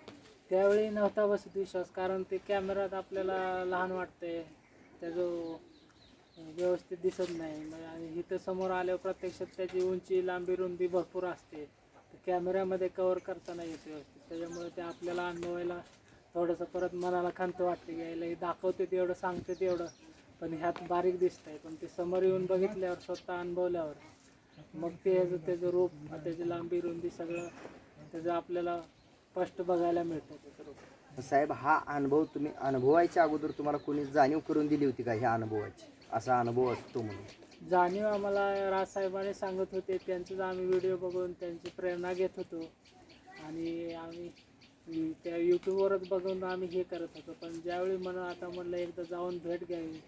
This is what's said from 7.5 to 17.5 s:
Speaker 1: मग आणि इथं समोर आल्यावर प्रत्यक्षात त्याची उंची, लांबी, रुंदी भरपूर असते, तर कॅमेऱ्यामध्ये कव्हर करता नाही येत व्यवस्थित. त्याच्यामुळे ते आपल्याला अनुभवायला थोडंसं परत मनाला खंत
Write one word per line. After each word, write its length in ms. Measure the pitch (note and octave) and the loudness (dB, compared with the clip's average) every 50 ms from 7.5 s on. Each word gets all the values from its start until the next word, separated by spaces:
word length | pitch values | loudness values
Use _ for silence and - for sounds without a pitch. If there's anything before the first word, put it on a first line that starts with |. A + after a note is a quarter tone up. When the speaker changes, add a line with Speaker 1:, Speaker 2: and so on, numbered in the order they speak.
| D3+ D3+ D#3 | -6 -8 -8
Speaker 1:
मग 140 | D#3 D#3 E3 | -10 -10 -12
आणि 400 | E3 E3 E3 E3 - D#4+ A3+ F3 | -12 -10 -10 -10 -8 -6 -6 -6
इथं 180 | E3+ - F#3+ | -4 -4 -4
समोर 340 | F3+ - - F#3 F#3 F#3+ F#3 | -4 -2 -2 -2 -2 0 0
आल्यावर 280 | F#3 F#3 F3+ F3+ F#3 F3+ | 0 0 2 0 0 0
प्रत्यक्षात 460 | - F#3+ F#3 - - F3+ - - F#3 F3+ - | -2 -4 -4 -4 -6 -8 -6 -6 -8 -8 -6
त्याची 240 | - F#3 F3 F3+ F#3 | -4 -4 -2 0 0
उंची, 460 | F3+ F#3 F#3 F3+ F3+ - F#3+ F#3 F3+ | 2 2 0 -2 -2 0 2 2 2
लांबी, 280 | F#3 F3+ F3+ F3 F3+ F#3 | 2 0 -2 0 0 0
रुंदी 320 | F3+ F#3 F3+ F3+ E3+ F3+ | 0 0 -2 0 0 0
भरपूर 360 | F3 F3 F3+ E3 - - F#3 F3+ | 2 2 2 0 0 -2 -4 -4
असते, 420 | F3+ E3 - - - - D#3 D3 C#3 - _ - _ - - - - | -4 -4 -6 -12 -14 -12 -12 -12 -12 -16 _ -20 _ -20 -20 -20 -20
तर 60 | - - - | -20 -8 -2
कॅमेऱ्यामध्ये 640 | F#3 F3+ F3+ F3 F3+ F3+ F#3+ F#3+ F#3 F#3+ F3+ F#3 | 0 0 2 2 2 2 2 2 2 2 2 0
कव्हर 300 | F3+ - - F#3 F#3 F#3 | 0 0 2 2 2 2
करता 360 | F3+ - - F#3 E3+ - - F3 | 0 -2 -6 -10 -10 -10 -10 -8
नाही 160 | F3 E3+ E3 | -8 -8 -8
येत 80 | D#3+ D3 - | -10 -10 -12
व्यवस्थित. 360 | D#3 D#3 D3+ C#3 - - - - - | -12 -12 -12 -14 -16 -20 -20 -14 -10
त्याच्यामुळे 400 | E3+ E3 E3+ E3+ E3+ F3 E3+ E3+ | -8 -8 -8 -6 -8 -8 -8 -8
ते 120 | D#3+ F3+ | -8 -8
आपल्याला 460 | E3+ E3+ E3 - F3 F3 F3 F3 F3 | -8 -8 -8 -6 -6 -4 -2 -2 -2
अनुभवायला 540 | F3 F3 E3+ F3 F3 F3 F3 F3 F3 F3 F3 E3+ - - - - - - - - - - | -4 -4 -4 -4 -4 -4 -4 -4 -4 -4 -6 -10 -14 -20 -20 -20 -20 -20 -20 -18 -6 -2
थोडंसं 320 | F3 F3 E3+ E3+ E3+ F3 | 0 2 2 2 0 -4
परत 300 | D#3+ - F3+ F3+ F3 F3+ | -6 -4 -2 -2 -2 -2
मनाला 340 | F3+ F3+ F3+ F3+ F3+ F3 F3 E3+ | -2 0 0 2 2 2 0 0
खंत 240 | - F#3 F3+ | -2 -2 -2